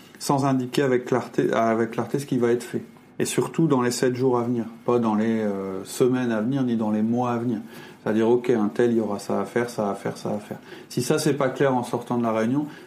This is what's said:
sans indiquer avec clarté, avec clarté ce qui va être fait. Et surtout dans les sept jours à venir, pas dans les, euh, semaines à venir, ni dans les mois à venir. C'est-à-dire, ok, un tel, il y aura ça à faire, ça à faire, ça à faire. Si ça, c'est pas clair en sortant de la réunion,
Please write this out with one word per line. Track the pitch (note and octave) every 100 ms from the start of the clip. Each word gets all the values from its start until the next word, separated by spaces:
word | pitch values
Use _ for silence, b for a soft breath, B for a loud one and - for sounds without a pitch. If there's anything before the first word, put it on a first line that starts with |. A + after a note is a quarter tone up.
| B -
sans | - C#3+ C#3
indiquer | C3 B2 -
avec | C#3 B2 -
clarté, | B2 - - C3
avec | - A2+ A2 A2+
clarté | - A2+ C#3+
ce | C#3+
qui | B2+
va | A#2
être | A#2+
fait. | - A2+ - B B -
Et |
surtout | C3 - B2 - D#3
dans | C3+
les | A#2+
sept | - C3
jours | B2 C3 A#2+
à |
venir, | A#2 A#2+ G#2+ - -
pas | A#2+
dans | A2+ G#2+
les, | A2+ A2+
euh, | G#2+ G2 F#2+ F#2+ F#2+
semaines | - B2+ B2+ B2
à | A2
venir, | A2+ C#3
ni | B2 A2+
dans | G#2+
les | G#2+
mois | A2+ A#2+ B2
à | A#2+
venir. | A#2+ G#2+ B B B B
C'est-à-dire, | A2+ G#2+ A2+
ok, | B2 A#2+
un | A#2 G#2
tel, | - A#2+
il | A2+
y |
aura | G#2 G2+
ça | - G#2
à | G2
faire, | A#2 A#2
ça | - G#2
à | G2
faire, | A#2 -
ça | A2+
à | G#2+
faire. | - - B B -
Si | -
ça, | - D#3
c'est | D3+ C#3+
pas | C3
clair | C3 C#3
en | B2+
sortant | A2 A#2 - A#2+
de |
la | A#2
réunion, | A2 A2+ C#3 D3+ B